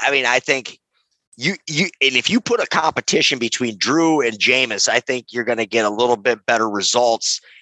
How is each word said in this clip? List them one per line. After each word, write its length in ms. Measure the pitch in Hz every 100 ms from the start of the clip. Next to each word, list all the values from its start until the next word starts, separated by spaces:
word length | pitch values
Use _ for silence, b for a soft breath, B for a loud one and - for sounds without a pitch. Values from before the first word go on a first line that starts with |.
| 120
I 40 |
mean, 140 | 139 123
I 120 | 127
think 380 | - 135 117 - _ _ _ _ _ -
you, 180 | 147 190 -
you, 200 | 147 185 -
and 140 | 135 127
if 140 | -
you 100 | 220
put 200 | - 233
a 60 | 175
competition 720 | 175 160 - - 160 - 135
between 380 | 117 - 123 101
Drew 420 | 104 156 165 156
and 180 | 120 107
Jameis, 500 | 113 127 127 101 -
I 120 | 117
think 260 | - 127 -
you're 140 | 120
gonna 220 | 113 113 107
get 180 | 113
a 60 | 107
little 260 | 104 120 117
bit 280 | 123 113 -
better 220 | 117 110
results 720 | 101 95 120 120 113 - - B B